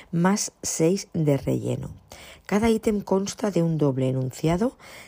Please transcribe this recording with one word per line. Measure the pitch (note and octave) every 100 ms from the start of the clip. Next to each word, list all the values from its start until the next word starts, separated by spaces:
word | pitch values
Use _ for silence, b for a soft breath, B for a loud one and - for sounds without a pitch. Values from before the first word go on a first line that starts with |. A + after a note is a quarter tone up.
| B
más | E3 F3+ G#3 - -
seis | - - E3 G3 -
de | F3 D3 C#3
relleno. | C3+ C3 A#2+ B2 C3 - - B B B -
Cada | G3+ A3+
ítem | A3 A#3 G#3
consta | - F#3+ G3 - G#3+
de | F3
un | E3 D#3+
doble | D3 B2+ C3
enunciado, | C3 B2+ - D#3 F3 A#3+ - B B